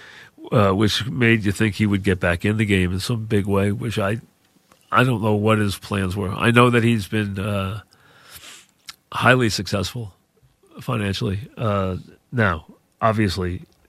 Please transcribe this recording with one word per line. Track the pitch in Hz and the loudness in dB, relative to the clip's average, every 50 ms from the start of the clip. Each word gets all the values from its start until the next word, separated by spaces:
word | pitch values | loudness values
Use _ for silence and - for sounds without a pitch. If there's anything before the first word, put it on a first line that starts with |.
| - - - - - - _ - - - | -20 -20 -20 -20 -20 -20 _ -20 -4 0
uh, | - 123 101 98 | 2 4 4 4
which | 95 98 110 104 - - 101 | 4 2 2 0 0 -2 -4
made | - 170 135 120 113 117 110 95 | -4 -2 0 2 4 4 2 2
you | 101 | -2
think | 87 - 110 107 95 | -2 0 0 -2 0
he | - 110 | 0 0
would | 101 101 98 98 | 0 0 0 0
get | 101 92 90 | 0 0 0
back | - 87 87 85 - | 0 -2 0 0 0
in | 104 104 | 0 0
the | 110 110 | 0 0
game | 104 98 95 90 90 | 2 2 2 2 0
in | 95 92 | -2 -4
some | - - 123 110 110 | -4 -4 -4 -4 -4
big | 107 110 101 95 | -2 -2 -2 0
way, | 101 98 98 98 104 | 0 0 0 0 0
which | 101 117 120 117 104 110 | -2 -4 -6 -6 -4 -2
I, | 98 98 110 107 - _ _ _ _ _ _ _ _ _ _ _ _ - | -2 -2 -4 -6 -8 _ _ _ _ _ _ _ _ _ _ _ _ -2
I | 95 110 | 2 2
don't | 127 131 123 98 107 | 2 2 0 0 0
know | 107 107 | 0 0
what | 104 104 110 110 107 | 2 2 2 2 2
his | 104 101 98 | 2 -2 -4
plans | - - - 104 98 95 92 92 | -6 -6 -6 -4 -2 -2 -2 -4
were. | 101 98 92 | -4 -4 -6
I | 107 - 92 117 | -4 0 2 4
know | 117 120 123 123 | 6 6 6 6
that | 120 117 110 | 6 4 4
he's | 117 117 107 101 - | 2 2 0 -2 -4
been, | 110 107 104 101 98 | -4 -4 -4 -4 -4
uh, | 98 98 107 104 98 95 95 107 104 - _ _ _ _ _ _ _ - - - - - - - - - _ _ _ _ - - _ _ - | -4 -4 -4 -4 -4 -4 -4 -6 -10 -12 _ _ _ _ _ _ _ -20 -20 -20 -20 -20 -20 -20 -20 -20 _ _ _ _ -20 -20 _ _ -12
highly | - - 117 117 127 127 120 107 | -4 2 4 4 4 4 4 2
successful | - - 95 - - 95 92 - - 123 113 95 - _ _ _ _ _ _ _ _ _ _ _ - - | 0 -2 -4 -4 -4 -4 -4 -4 -8 -10 -12 -14 -16 _ _ _ _ _ _ _ _ _ _ _ -20 -12
financially. | - - 123 110 101 98 95 - 123 110 95 104 135 - - | -6 -4 -4 -2 -2 -2 -2 -2 -2 -2 -4 -4 -6 -10 -8
Uh, | - 123 107 101 98 95 92 90 - - - - - _ _ | -4 -2 0 0 0 0 -2 -4 -6 -10 -14 -20 -20 _ _
now, | - 120 107 95 85 80 - - - _ _ _ _ - | -2 0 2 2 0 -2 -6 -14 -20 _ _ _ _ -2
obviously, | - 113 104 110 107 95 87 95 90 90 90 120 165 - _ _ _ | 0 0 2 2 0 0 0 -2 -4 -4 -6 -8 -12 -16 _ _ _